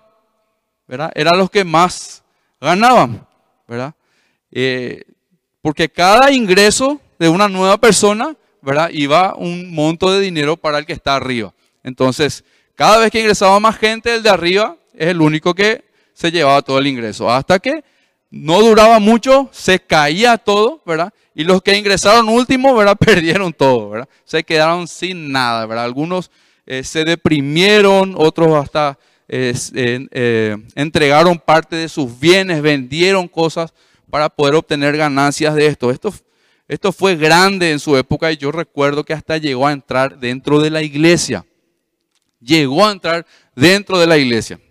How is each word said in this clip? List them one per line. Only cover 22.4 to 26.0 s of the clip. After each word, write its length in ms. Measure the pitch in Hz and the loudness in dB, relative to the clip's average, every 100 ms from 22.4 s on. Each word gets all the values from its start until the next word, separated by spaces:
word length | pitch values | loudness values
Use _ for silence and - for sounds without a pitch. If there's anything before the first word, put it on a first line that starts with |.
| 247 262 269 | 0 0 2
¿verdad? 220 | 233 202 208 | 4 2 2
<laughs> 20 | |
Perdieron 540 | 220 180 160 180 180 | 2 2 0 -2 -4
todo, 380 | - 135 123 104 | 0 0 0 -2
¿verdad? 180 | 107 131 _ | -12 -14 _
Se 200 | - 160 | -8 -6
quedaron 420 | - 156 160 175 165 | -2 0 0 0 -6
sin 460 | - 180 180 147 | -10 -10 -10 -6
nada, 340 | 135 123 117 110 | -4 -2 -4 -6
¿verdad? 180 | 117 | -6
Algunos, 460 | 120 127 | -6 -6